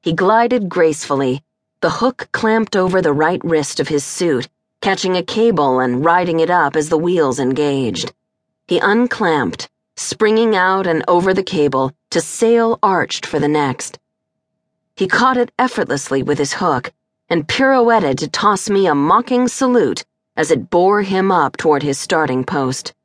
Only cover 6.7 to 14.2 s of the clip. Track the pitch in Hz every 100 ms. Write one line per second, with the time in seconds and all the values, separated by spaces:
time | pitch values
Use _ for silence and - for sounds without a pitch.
6.7 | 156 151 160 175 180 143 123 131 135 147
7.7 | 139 123 87 85 _ _ _ _ _ _
8.7 | 175 196 220 247 - 190 151 101 80 -
9.7 | _ _ - - - 214 220 226 196 185
10.7 | 190 180 160 - 175 190 185 190 180 147
11.7 | 135 135 _ _ 170 160 - 226 233 226
12.7 | - 202 180 - - - 151 147 151 143
13.7 | 127 - - _ _